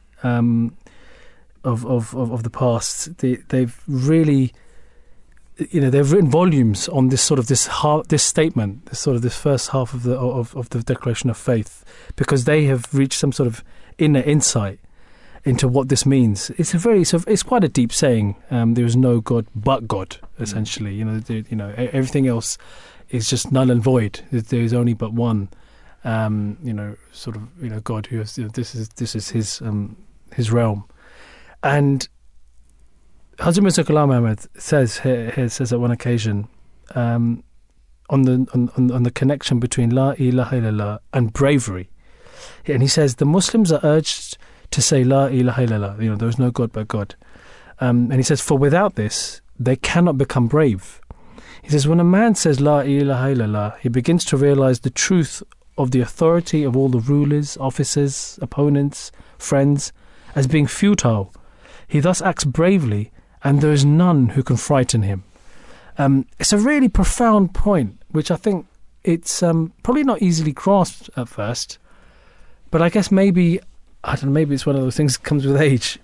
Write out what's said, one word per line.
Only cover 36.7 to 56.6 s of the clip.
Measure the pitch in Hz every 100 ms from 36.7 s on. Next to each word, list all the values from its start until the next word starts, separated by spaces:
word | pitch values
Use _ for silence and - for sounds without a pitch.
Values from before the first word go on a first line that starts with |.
| - -
um, | - 120 117 117 117 - - _ _ _ _ -
on | 139
the, | 131 127 131
on, | 127 120 -
on, | 127
on | 123
the | 120
connection | - 135 143 - 123
between | 120 - 120
"La | 127 135 139
ilaha | 127 127 120 131
illallah" | 113 104 104 104 -
and | 139 117
bravery. | 113 139 143 123 92 87 - - - - - - - -
And | 139
he | 135
says, | - 147 123
"The | 143
Muslims | 175 185 233 196
are | 156
urged | 156 151 156 - - - - - -
to | -
say, | - 143
'La | 127 135 139
ilaha | 131 123 120 123
illallah,'" | 110 101 104
you | 113
know, | 107
"There | 117
is | 117
no | 123
God | 120 117
but | - 107
God." | 107 101 - - - - - - -
Um, | 127 120 120
and |
he | 131
says, | 131 147
"For | - 139
without | 143 165 202 -
this, | 107 - - - - -
they | 123 131
cannot | - 170 175 139
become | 135 131 117
brave." | 147 151 98 - - - - - - - -
He | -
says, | 147 139
"When | 170
a |
man | 175 190 233
says, | 214 165 135
'La | 143 147
ilaha | 139 143 139 131 135
illallah,' | 131 107 107 104 -
he | 123
begins | 120 120 170 -
to | 139
realize | 143 139 131 127
the | 131
truth | - - 185 147 - - _ _ -
of | 135
the | 127
authority | 117 - 160 170 170 156